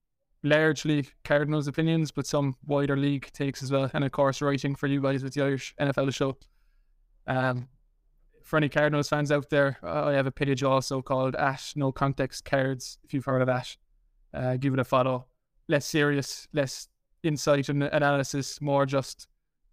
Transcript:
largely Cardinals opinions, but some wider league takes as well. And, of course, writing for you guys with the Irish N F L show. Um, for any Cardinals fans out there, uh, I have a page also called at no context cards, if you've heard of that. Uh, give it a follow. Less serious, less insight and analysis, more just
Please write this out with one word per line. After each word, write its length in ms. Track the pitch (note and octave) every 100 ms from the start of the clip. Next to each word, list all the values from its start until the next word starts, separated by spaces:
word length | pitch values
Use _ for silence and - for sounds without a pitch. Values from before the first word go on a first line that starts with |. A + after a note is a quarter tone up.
| _ _ _ _
largely 680 | C#3+ D3+ D#3+ D3 D#3 D3 C3+ _
Cardinals 420 | - D3 D3+ D3+ C#3+
opinions, 440 | C#3 D#3+ E3 D3+
but 160 | - C3+
some 280 | D3 C#3 B2 C#3+
wider 280 | C#3+ C#3+
league 380 | C#3 C#3+ C#3+ -
takes 300 | - C#3 -
as 100 | C3
well. 180 | C3+ C3+
And, 100 | D#3
of 80 | C3+
course, 300 | - C#3 C3
writing 320 | C#3+ C#3 C#3+
for 120 | C#3 C#3+
you 140 | C#3
guys 240 | C3+ C3+
with 80 | C3
the 100 | C#3+
Irish 320 | C#3 C3+ - -
N 100 | C#3+
F 80 | C#3
L 140 | C#3
show. 260 | C3 C#3 C3+ _ _ _ _ _ _ _ _ -
Um, 420 | C3 B2+ B2+ B2 _ _ _ _ _ _ _
for 160 | - D#3
any 100 | D3
Cardinals 400 | D#3 D3+ D3+ C#3
fans 240 | D3 C#3+
out 160 | D3 C3
there, 300 | D3 C#3 C3+
uh, 220 | E2+ D3+
I 80 | D3
have 140 | C#3 C3+
a 60 |
page 300 | - C#3+ C3
also 380 | C3+ C3+ - C3+
called 360 | B2+ C3 C3 B2+
at 360 | C#3+ C3+ -
no 160 | D3+ C3+
context 540 | - C#3 C3 C3 -
cards, 540 | - C#3 C3+ C3 - -
if 120 | _
you've 100 | C#3+
heard 160 | C3 C3
of 60 | B2+
that. 280 | B2 - - _ _ _ _ _
Uh, 220 | - B2+ B2+
give 160 | C#3
it 40 | C3+
a 60 |
follow. 420 | B2+ C3 B2+ B2+ - _ _ _ -
Less 180 | D3 -
serious, 640 | D#3 D3 C#3+ C#3 - -
less 360 | D3+ C3+ - - _ _ _
insight 480 | E3 D3 - C#3+ C3+
and 140 | C#3+
analysis, 760 | C#3+ D3+ C#3+ C#3+ C3+ C#3+ C3 -
more 240 | D3 C#3
just 420 | C3+ C3+ - - - _ _ _ _